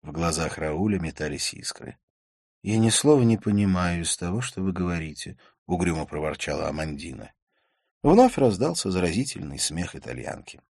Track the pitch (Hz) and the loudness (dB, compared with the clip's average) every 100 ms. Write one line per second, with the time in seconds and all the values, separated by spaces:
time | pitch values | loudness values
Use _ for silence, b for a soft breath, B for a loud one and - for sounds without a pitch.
0 | - 76 85 80 78 78 80 76 107 98 | -10 -4 -2 -2 -4 -4 -4 0 0 0
1 | 82 - 76 69 - - - - - - | -2 -6 -6 -4 -8 -8 -12 -12 -16 -18
2 | _ _ _ _ _ _ 95 110 113 110 | _ _ _ _ _ _ -2 4 4 4
3 | 143 147 117 110 - 104 101 92 90 85 | 6 6 6 4 2 2 2 2 0 -2
4 | 82 - 87 104 123 - 95 92 87 85 | -4 -4 -4 -4 -6 -4 -4 -2 -2 -2
5 | 80 73 - 64 b b - 87 87 80 | -6 -12 -14 -16 b b -4 -2 0 -2
6 | 73 78 78 73 - 73 76 73 78 73 | -4 -4 -6 -4 -6 -4 -4 -4 -6 -8
7 | 85 - - _ _ _ _ _ _ _ | -10 -14 -16 _ _ _ _ _ _ _
8 | 143 196 254 - 131 92 143 170 - 92 | 6 8 8 6 2 4 -2 -2 -2 0
9 | 90 90 143 - 73 69 - 78 87 71 | 2 0 -4 -6 -10 -6 -6 -4 -6 -8
10 | - 62 - - - - _ | -12 -10 -10 -10 -14 -20 _